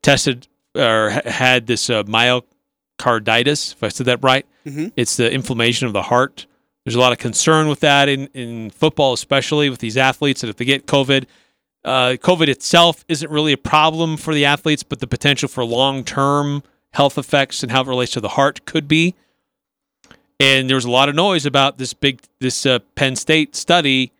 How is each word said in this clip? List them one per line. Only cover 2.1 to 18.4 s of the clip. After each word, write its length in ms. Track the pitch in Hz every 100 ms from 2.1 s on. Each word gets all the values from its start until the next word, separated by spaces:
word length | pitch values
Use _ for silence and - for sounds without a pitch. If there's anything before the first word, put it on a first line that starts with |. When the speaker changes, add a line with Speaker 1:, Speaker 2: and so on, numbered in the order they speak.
| 110 120 123 - _ _ _ _ _ - 117 107 117 127 147 -
Speaker 1:
if 80 | -
I 60 | 107
said 180 | - 127
that 160 | 123
right. 220 | 131 131 - _
Speaker 2:
Mm-hmm. 240 | - 139 175 -
Speaker 1:
It's 200 | 120 -
the 140 | 117
inflammation 560 | 135 131 120 117 117 127
of 60 |
the 100 | 101
heart. 440 | - 120 135 - - _ _ _
There's 100 | - 117
a 40 |
lot 120 | 127
of 60 | 120
concern 500 | 127 110 - 156 156
with 120 | 143
that 280 | 151 143 139
in, 200 | 139 135
in 380 | 135 120 117 110
football, 420 | - 156 - 135
especially 560 | 120 - 139 - 151 143
with 100 | 123
these 160 | 113 113
athletes, 440 | 131 127 147 131
that 80 | 117
if 60 | 107
they 80 |
get 220 | 123 139 -
covid, 400 | 143 135 135 127 _ _ _ _ _
uh, 320 | - 131 127 127
covid 300 | - 180 156
itself 560 | 131 - 175 170 160 _
isn't 240 | 156 160
really 220 | 151 151
a 60 | 139
problem 580 | - 151 160 160 165 156
for 160 | -
the 100 | 151 143
athletes, 360 | 143 160 147
but 180 | - 127
the 60 | 131
potential 420 | - 143 139 139
for 160 | -
long-term 1000 | 117 117 135 135 120 - 139 143 147 143 - _ _
health 260 | - 143 -
effects 440 | 135 143 135 -
and 80 | 127
how 120 | 131
it 40 | 131
relates 240 | 127 123
to 80 | -
the 100 | 104
heart 340 | -